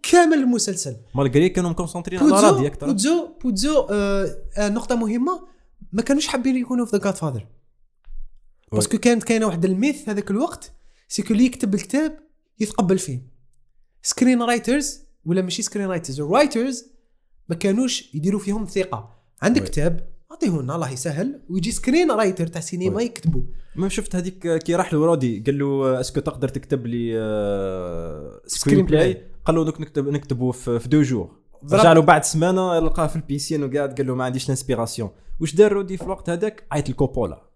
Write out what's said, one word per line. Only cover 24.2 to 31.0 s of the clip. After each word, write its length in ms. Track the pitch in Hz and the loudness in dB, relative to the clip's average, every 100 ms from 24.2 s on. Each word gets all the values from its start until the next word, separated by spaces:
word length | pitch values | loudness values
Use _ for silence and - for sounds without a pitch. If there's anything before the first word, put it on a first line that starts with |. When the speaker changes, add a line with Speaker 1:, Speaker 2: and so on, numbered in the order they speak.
| 180 185 170 160 | -6 -6 -2 -2
Speaker 2:
كي 180 | 160 175 | 0 -2
راح 180 | 180 | 0
لورادي 500 | 151 160 165 127 104 113 | 2 2 2 0 -2 -2
قال 140 | 143 | -2
له، 400 | 139 139 135 127 | 0 0 0 0
"اسكو 200 | 131 147 | -2 -4
تقدر 280 | 143 139 135 | -6 -4 -6
تكتب 400 | - - 135 117 | -6 -4 -4 -4
لي، 320 | 120 117 113 | -4 -2 -2
آه، 1200 | 110 107 101 101 95 95 87 82 82 76 73 50 - | -2 -2 -2 -2 -4 -6 -6 -6 -8 -10 -14 -18 -10
سكرين 300 | - - 190 | -4 4 4
Speaker 1:
سكرين 100 | 185 | 6
بلاي. 280 | 156 180 | 4 2
Speaker 2:
بلاي؟" 180 | 185 - - - | 0 -10 -8 0
قال 100 | 160 | 0
له، 80 | 160 | 0
"دوك 160 | 156 | -4
نكتب، 260 | 156 151 139 | -6 -4 -2
نكتبوه 440 | 147 - 123 127 | -4 -4 -2 -2
في، 280 | 123 - 117 | -4 -4 -4
في 100 | 123 | 2
دو 120 | 147 | 4